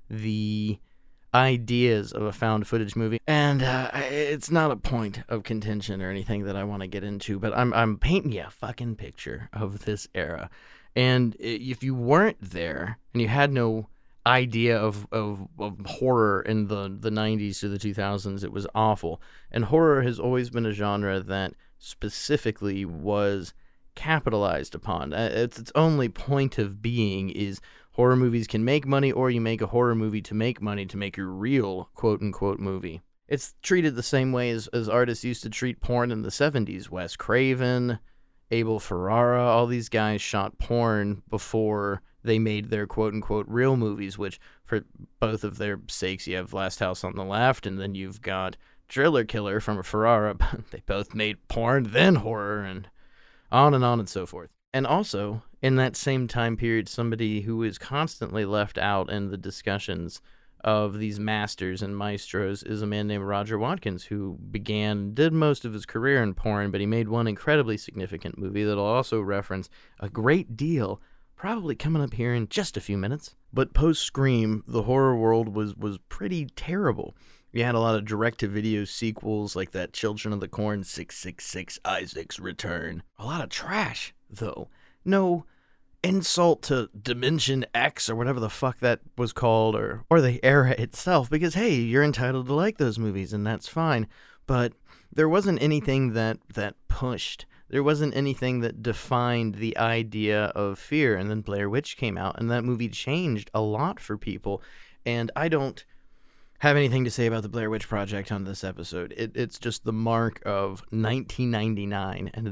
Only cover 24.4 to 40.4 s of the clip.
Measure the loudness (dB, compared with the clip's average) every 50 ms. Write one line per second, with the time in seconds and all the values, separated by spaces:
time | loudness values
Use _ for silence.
24.4 | 2 2 0 -2 -4 -6 -10 -10 -6 -4 -4 -4 -4 -4 -4 -2 -2 0 0 0
25.4 | 0 -2 -4 -10 -12 -2 2 4 4 4 4 2 0 -2 -4 -6 -2 0 0 2
26.4 | 0 0 0 -2 -2 -2 -4 -6 -4 -2 0 2 2 2 0 -2 -4 -4 -2 -4
27.4 | -4 -4 -4 -8 -12 -18 -20 -20 -20 _ 2 4 6 6 6 6 6 4 2 0
28.4 | -2 0 0 0 2 4 2 2 2 2 2 4 4 2 2 2 2 2 2 2
29.4 | 0 0 0 0 -2 0 2 2 4 4 4 2 0 0 -2 -4 -6 -4 -2 0
30.4 | 0 0 -2 -2 -4 -4 -4 -4 -6 -6 -6 -6 -6 -6 -6 -6 -6 -6 -6 -4
31.4 | 0 2 2 2 2 2 -2 -6 -8 -12 -8 -2 0 0 2 2 -2 -4 -4 -2
32.4 | -2 -2 -2 -2 -4 -4 -4 -4 -6 -8 -10 -12 _ _ _ _ _ -4 -4 -4
33.4 | -4 -8 -14 -8 0 2 4 4 4 2 0 0 -4 0 2 2 2 2 2 0
34.4 | 0 0 -2 -2 -4 -4 -4 -2 -2 2 4 4 4 2 0 -4 -4 -4 -6 -4
35.4 | -6 -8 -6 -4 -2 -4 -2 -2 -2 0 0 0 0 0 -2 -4 -4 -4 0 2
36.4 | 2 2 2 2 0 -2 -4 -10 -10 -10 -8 -8 -8 -8 -8 -8 -2 2 4 4
37.4 | 4 4 2 2 2 2 2 2 2 0 -2 -4 -6 -16 _ _ -20 _ _ _
38.4 | _ -2 0 0 2 0 0 -2 -2 -4 -4 -2 0 2 4 4 6 6 4 4
39.4 | 4 6 6 6 4 4 0 -2 -2 0 0 2 2 2 0 -2 -2 -2 -2 -2